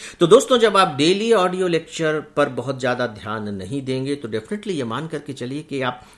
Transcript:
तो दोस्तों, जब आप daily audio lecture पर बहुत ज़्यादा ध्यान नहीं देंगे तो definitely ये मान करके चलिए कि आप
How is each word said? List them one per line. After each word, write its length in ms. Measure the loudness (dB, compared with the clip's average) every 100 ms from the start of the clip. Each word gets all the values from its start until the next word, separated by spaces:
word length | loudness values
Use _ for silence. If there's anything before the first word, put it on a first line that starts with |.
| -18 0
तो 80 | 6
दोस्तों, 300 | 6 8 4
जब 200 | 6 6
आप 180 | 4 2
daily 360 | 2 2 2
audio 340 | 2 2 0 0
lecture 520 | -2 -4 -4 -2 -2
पर 300 | -4 -2 -2
बहुत 300 | -2 -8 -4
ज़्यादा 280 | -2 -2 -4
ध्यान 480 | -6 -8 -6 -6 -8
नहीं 260 | -8 -6
देंगे 340 | -4 -4 -4 -6
तो 120 | -6
definitely 440 | -8 -6 -8 -6
ये 120 | -6
मान 240 | -4 -6 -6
करके 260 | -10 -10
चलिए 280 | -10 -8 -10
कि 200 | -8 -4
आप 240 | -4 -4 -14